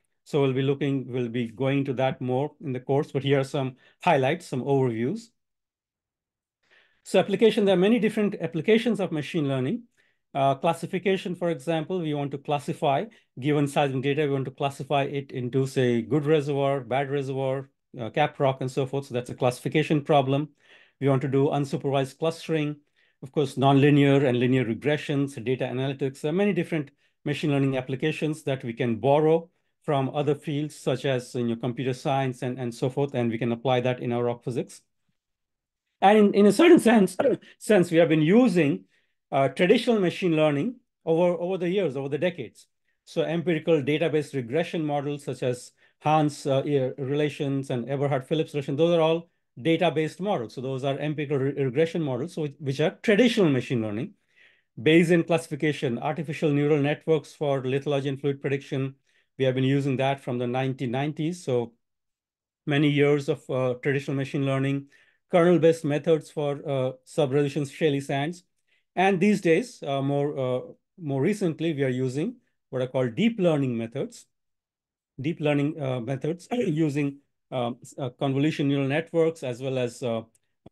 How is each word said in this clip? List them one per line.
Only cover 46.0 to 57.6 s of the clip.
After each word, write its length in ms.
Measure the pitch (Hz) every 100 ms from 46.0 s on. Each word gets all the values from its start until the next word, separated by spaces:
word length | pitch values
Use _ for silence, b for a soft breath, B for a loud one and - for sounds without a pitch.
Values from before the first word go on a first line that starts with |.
Hans, 460 | 151 156 151 147 143
uh, 460 | 135 147 143 127 -
relations 720 | 131 143 151 135 143 139 135
and 180 | 127 120
Eberhard 380 | 139 139 139 131
Phillips 260 | 156 156
relation, 240 | 147 139 135
those 180 | 165
are 60 | 170
all 300 | 160 165 170 _ _ -
data-based 600 | 127 165 175 151 156 -
models. 320 | 196 175 110
So 80 | -
those 240 | 131 131
are 140 | 139 139
empirical 400 | 147 151 143 143
re-, 260 | 135 143
regression 380 | 135 123 165 175
models, 320 | 147 123 170
so 80 | -
which, 120 | 147 -
which 220 | 135 135
are 180 | 151 202
traditional 460 | - 202 247 233 170
machine 320 | 131 - 123
learning. 320 | 110 104 139 - b b b b b -
Bayesian 480 | 117 165 170 175 165
classification, 720 | 170 - 147 156 143 139 117
artificial 520 | 139 127 131 147 160
neural 300 | 143 147 151
networks 500 | 143 147 - 160 156
for 300 | - 147 139